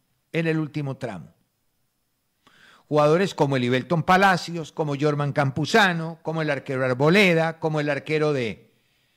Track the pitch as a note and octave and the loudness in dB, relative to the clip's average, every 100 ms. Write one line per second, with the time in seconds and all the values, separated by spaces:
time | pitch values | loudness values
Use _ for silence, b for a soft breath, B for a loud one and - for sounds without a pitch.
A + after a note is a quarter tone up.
0 | _ _ _ D#3+ E3 D#3+ D3+ D3+ C#3 B2+ | _ _ _ -4 -2 -2 -4 -6 -8 -8
1 | A#2+ F2+ A#1+ _ _ _ _ _ _ _ | -10 -10 -16 _ _ _ _ _ _ _
2 | _ _ _ _ b b b b - D3 | _ _ _ _ b b b b -2 2
3 | D3 E3+ G3 - C#3+ C3+ B2 B2+ B2+ E3 | 4 4 2 0 0 0 0 0 0 -2
4 | E3 F#3 G3 F3 - E3+ D3 - D3+ C#3 | 2 4 4 2 -2 -10 -8 -6 -4 0
5 | D3+ C#3+ C#3+ D3 C3+ D#3+ C#3+ A3 F#3+ E3+ | 0 0 -2 -2 -2 -2 0 2 2 0
6 | D#3+ E3 D#3 D#3+ D3+ C3+ - C3 B2+ B2+ | -6 -10 -8 -4 -4 -4 -4 -2 -2 2
7 | D3+ G3 F#3+ D#3+ D#3+ D#3+ D#3+ D#3 D3 C#3 | 4 4 4 2 0 -4 -4 -2 -2 -4
8 | C#3 D#3 D3+ C#3 A2+ F2 _ _ _ _ | -4 -2 0 -2 -4 -8 _ _ _ _
9 | _ | _